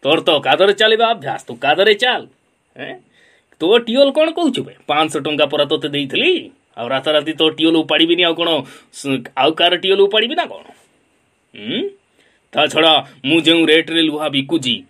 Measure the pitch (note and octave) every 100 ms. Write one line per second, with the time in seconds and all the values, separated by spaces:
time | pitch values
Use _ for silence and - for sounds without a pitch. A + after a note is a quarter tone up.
0 | C3+ D#3+ D3 D3+ C3 D3 F#3+ G3+ A3 A3
1 | A3+ A3+ C3+ - - A#2+ C#3 D3+ G3+ G#3
2 | B3 A3 C#3+ _ _ _ _ - C#3 C3
3 | _ _ _ _ _ _ D#3+ A#3 A#3 A#3+
4 | C#4 C#4 D#4+ D#4+ E4 - C#3 - - D3
5 | D#3 D3 C#3 D3+ D3 D3 C#3+ D3+ D#3 C#3+
6 | C#3 C#3+ C#4+ F4+ G#2 _ _ - A#2+ C3
7 | C3 D3+ D3 D3 D#3+ D#3 D#3+ E3 D3 D#3
8 | E3 F3 F3 E3 E3+ D#3 C3+ - _ -
9 | C#3 C3+ - - C#3 E3 F3 F3 F#3+ G3
10 | G3+ G#3+ A#3 D#4 E4 G2 - - _ _
11 | _ _ _ _ _ - G#2 F#3 G4+ G4
12 | _ _ _ _ _ D3 D3 D#3 D#3+ D3+
13 | C#3 - C3+ E3 D3+ E3 D#3+ D#3 D#3+ E3
14 | D#3+ D3+ D3+ C#3 C3+ E3 B2+ G#2+ -